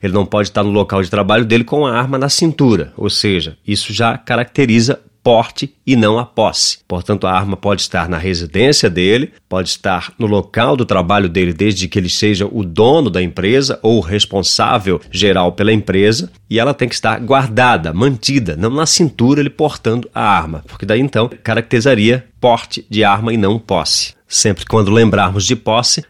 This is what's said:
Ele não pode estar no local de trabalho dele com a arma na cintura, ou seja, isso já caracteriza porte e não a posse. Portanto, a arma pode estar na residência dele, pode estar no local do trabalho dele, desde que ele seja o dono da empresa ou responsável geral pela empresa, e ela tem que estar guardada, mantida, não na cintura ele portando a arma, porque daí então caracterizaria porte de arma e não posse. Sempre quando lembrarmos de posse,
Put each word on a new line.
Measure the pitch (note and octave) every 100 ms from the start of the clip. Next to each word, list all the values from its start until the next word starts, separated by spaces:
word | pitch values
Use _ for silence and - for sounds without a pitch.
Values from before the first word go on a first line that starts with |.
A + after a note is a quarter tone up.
Ele | G2+
não | G2+
pode | F#2 G#2 G2+
estar | G#2
no | G2+
local | G2+ F#2+ G2
de | F2+
trabalho | G#2 F#2+ A2
dele | A2+ A#2
com | A#2 C#3+
a | C#3
arma | A#2 C3 C3+
na | C#3
cintura, | - E3 D3 C3+ F#2+ C#2+ -
ou | G2+
seja, | - G#2+ F#2 D#2 - -
isso | G2+ -
já | G2+ A#2 B2+
caracteriza | - A#2 B2 - B2+ A2+ A#2 - _ _
porte | B2 A2+ A2+ - C#3 _
e | - B2+
não | G#2+ A2+
a |
posse. | A#2+ - G2+ - - - -
Portanto, | F2+ F2 G2+ F#2+
a |
arma | F#2 G2 F#2
pode | G2+ G2
estar | - F#2 E2
na | E2
residência | F#2 F2 E2 F#2 C3 D3+ A2
dele, | F2 F#2 A#2 D3 _ _
pode | F#2 F#2
estar | - G2+ F2+ - -
no |
local | A2 G#2 F2 - B2 C#3
do | A#2+
trabalho | G2 F2 G2+ F#2
dele, | F2 F2+
desde | D#2+ G#2 F#2 F#2
que | G#2
ele | F2
seja | - G#2+ G2 G2+
o | A#2+
dono | F#2 E2 A2+ D#3+ B2
da | F#2
empresa | F2+ - F#2+ C3 C3+ -
ou | A2 A#2
responsável | E2 G#2 - G2 F2+ - G#2+ A#2+ F#2+ F2 -
geral | F#2 G2+ F#2 F2+
pela | F2+ G#2
empresa, | A2 G#2 F#2+ G2+ A2+ - - -
e | A2
ela | B2+
tem | C#3 B2
que |
estar | - A2 G#2+
guardada, | A#2+ C3+ C3 A2 B2+ G#2 D#2+
mantida, | E2+ C3+ B2 - C#3 F#2 D2+
não | A2
na | C#3 D#3+
cintura | - D#3+ - A#2+ C#3+
ele | C#3+
portando | - D3+ - A#2 B2 A2+
a | A#2+
arma, | A2 F#2+ D#2+ D#2+ -
porque | - G2+
daí | A2
então | C3+ G#2+ A#2+ -
caracterizaria | - A2 A2+ B2 C3 A#2 A2 B2+ - _
porte | B2 A#2 - - -
de | G#2+
arma | G2+ G2+ A2+
e | A#2
não | G2 A2
posse. | - F#2 D2+ - - - _
Sempre | - A2 F#2+
quando | - A2 G2
lembrarmos | A2+ A2 G2+ G2 G2+
de | F2+ B2
posse, | - A2+ - - -